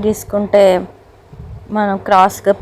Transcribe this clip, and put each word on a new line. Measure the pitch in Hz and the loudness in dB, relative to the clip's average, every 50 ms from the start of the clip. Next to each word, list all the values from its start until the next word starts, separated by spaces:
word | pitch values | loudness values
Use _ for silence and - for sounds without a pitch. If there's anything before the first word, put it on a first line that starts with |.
| 208 | 0
గీసుకుంటే | 214 208 - - - 208 202 208 202 - 202 196 185 180 180 185 - - _ _ _ _ _ _ _ - - - - - - - - 208 214 | -2 -4 -4 -6 -6 -6 -4 -2 2 4 4 4 4 4 0 -4 -8 -16 _ _ _ _ _ _ _ -20 -20 -18 -18 -18 -18 -12 -6 -4 -4
మనం | 208 202 196 190 196 208 | -2 -2 -4 -4 -2 2
క్రాస్గా | 202 185 190 196 196 - - 196 196 - | 4 4 4 4 0 -2 -2 -2 0 2